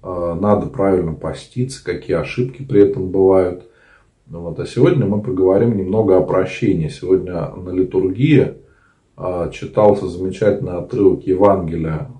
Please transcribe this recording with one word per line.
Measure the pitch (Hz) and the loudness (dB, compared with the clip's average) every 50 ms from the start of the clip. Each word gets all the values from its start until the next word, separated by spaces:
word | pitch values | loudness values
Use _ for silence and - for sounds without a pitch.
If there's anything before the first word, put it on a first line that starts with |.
э, | - 92 90 87 85 85 85 85 | -10 -8 -6 -6 -4 -4 -4 -2
надо | 101 104 104 - - | 0 2 2 0 0
правильно | - - - 98 98 95 87 82 80 78 | -6 -4 -2 0 2 2 0 0 -4 -8
поститься, | - - 80 78 - - - _ 123 123 - - - _ | -8 -8 -10 -10 -10 -16 -12 _ -6 -6 -6 -8 -12 _
какие | 90 85 - - - 90 | -8 -8 -8 -4 -4 -4
ошибки | 80 - - - 120 - - - - | -4 -4 -4 -4 -4 -4 -4 -6 -14
при | - - 104 101 | -10 0 4 6
этом | 101 98 98 95 92 92 | 6 6 4 -2 -6 -2
бывают. | 90 95 95 95 95 95 92 87 90 90 - - _ _ _ _ _ _ _ _ _ _ _ | 2 4 4 6 6 4 2 2 -4 -8 -14 -20 _ _ _ _ _ _ _ _ _ _ _
Ну | - - 85 | -18 -14 -12
вот. | 85 85 78 - | -10 -10 -8 -8
А | 85 | -8
сегодня | - - 117 135 175 180 139 104 | -6 0 2 2 4 4 2 0
мы | 98 104 104 | 0 -2 -2
поговорим | - 95 92 90 92 92 95 101 117 120 110 | -4 -4 -2 2 2 2 4 4 2 2 0
немного | 98 92 90 101 110 107 98 92 | -2 -2 -2 0 0 2 4 4
о | 90 | 4
прощении. | - 90 90 92 95 - - - - 98 85 82 78 73 | 2 2 0 -2 -2 -2 -4 -2 0 0 0 0 -2 -6
Сегодня | - - - 90 95 90 87 90 87 85 - - - | -8 -8 0 0 0 0 0 -4 -6 -6 -8 -8 -10
на | 92 90 90 | -12 -12 -6
литургии, | 90 92 92 - - 95 95 92 95 113 139 156 147 123 - - - - _ _ _ _ _ _ _ _ _ _ _ | -2 -2 -2 0 0 -2 -2 -2 0 0 2 4 4 4 4 2 -4 -14 _ _ _ _ _ _ _ _ _ _ _
э, | - 90 92 90 87 85 - | -10 -8 -6 -4 -4 -6 -6
читался | - - 98 - - 107 107 104 101 - 98 90 | -8 -12 -14 -4 2 6 6 6 6 4 -2 -6
замечательный | 85 87 92 95 92 - 107 104 101 - - 90 87 | -6 -6 -6 -6 -4 0 0 0 0 0 -4 -6 -6
отрывок | 87 85 - - 110 101 95 - - - | -8 -8 -6 -2 4 4 4 4 2 -2
Евангелия | 95 90 87 101 101 95 92 85 78 82 80 80 80 78 73 71 - - | -2 0 4 4 4 4 2 -2 -6 -4 -4 -4 -4 -4 -6 -8 -10 -14